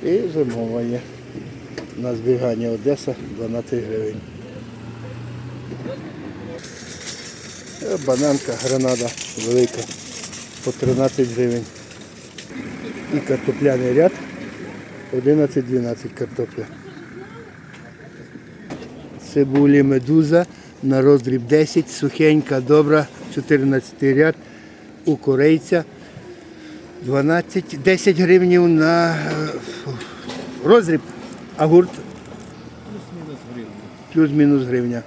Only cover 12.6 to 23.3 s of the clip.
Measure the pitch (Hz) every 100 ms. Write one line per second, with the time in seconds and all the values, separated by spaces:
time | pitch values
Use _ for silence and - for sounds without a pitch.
12.6 | - - - - - 151 - 127 - 131
13.6 | 143 127 127 123 170 - - - - -
14.6 | - - - - - 127 127 151 143 139
15.6 | 123 127 120 117 110 - 123 - 117 -
16.6 | 110 - 381 - 339 349 381 466 440 -
17.6 | - - - - - - - - - -
18.6 | - - - - - - - 151 139 139
19.6 | 143 139 139 135 120 160 151 165 175 -
20.6 | - - 135 135 135 143 123 127 117 151
21.6 | 156 - 156 - 143 - 156 156 139 135
22.6 | 127 151 147 151 143 - -